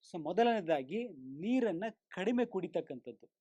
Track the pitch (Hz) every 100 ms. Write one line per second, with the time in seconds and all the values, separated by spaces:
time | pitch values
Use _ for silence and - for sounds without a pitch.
0 | - 180 151 185 233 226 165 156 131 196
1 | 240 156 131 139 190 254 233 170 220 214
2 | _ - 190 240 226 190 170 175 - 131
3 | 120 110 - _